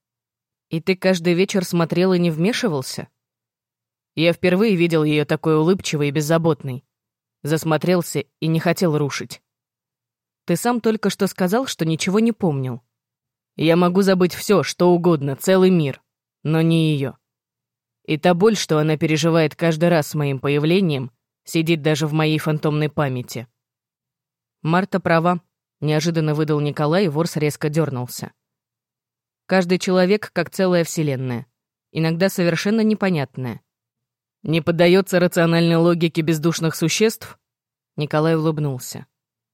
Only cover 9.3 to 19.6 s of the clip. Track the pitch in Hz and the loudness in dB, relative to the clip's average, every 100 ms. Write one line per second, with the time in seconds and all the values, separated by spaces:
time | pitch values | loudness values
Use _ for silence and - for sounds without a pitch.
9.3 | - _ _ _ _ _ _ _ _ _ | -16 _ _ _ _ _ _ _ _ _
10.3 | _ - 170 240 247 226 220 196 - 190 | _ -4 -2 0 0 -2 -2 -2 -2 -4
11.3 | - 180 220 269 - 160 160 - 196 226 | -2 -2 0 -2 -4 -2 -2 -2 0 0
12.3 | 220 185 139 127 117 - _ _ _ _ | 0 -2 -2 -4 -8 -14 _ _ _ _
13.3 | _ _ - 156 165 180 175 190 185 175 | _ _ -2 2 4 4 2 2 2 0
14.3 | - - 196 143 - 175 175 175 156 139 | -2 0 0 0 0 2 4 2 0 -2
15.3 | 135 - 190 185 180 143 123 _ _ _ | -4 0 4 4 4 0 -6 _ _ _
16.3 | _ 147 160 165 165 160 147 135 - _ | _ -2 0 2 2 2 0 -4 -10 _
17.3 | _ _ _ _ _ _ _ - 151 175 | _ _ _ _ _ _ _ -6 -2 2
18.3 | 175 214 208 - 156 151 151 165 156 165 | 4 2 2 0 0 2 0 0 0 2
19.3 | 165 156 - | 2 0 0